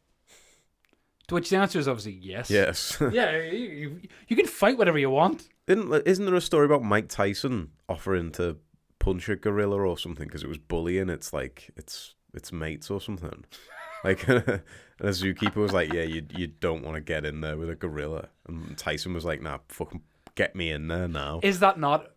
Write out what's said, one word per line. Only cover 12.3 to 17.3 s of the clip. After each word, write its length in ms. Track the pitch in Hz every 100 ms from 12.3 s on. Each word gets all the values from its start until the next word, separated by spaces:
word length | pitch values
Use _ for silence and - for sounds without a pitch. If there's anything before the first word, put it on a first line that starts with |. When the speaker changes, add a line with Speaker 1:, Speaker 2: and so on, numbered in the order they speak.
Speaker 2:
its 180 | - -
mates 380 | 85 78 76 -
or 100 | 101
something? 440 | - 95 82 - - - - - - -
Like, 240 | 95 95 -
<laughs> 0 |
and 340 | 123 - 98 - - - -
a 80 | 101
zookeeper 480 | 90 95 87 104 104
was 180 | 104
like, 180 | 95 80
"Yeah, 120 | 85
you, 200 | 80 80 76
you 120 | 90 82
don't 360 | - 87 80
wanna 200 | 73 78
get 240 | 76 80
in 160 | 76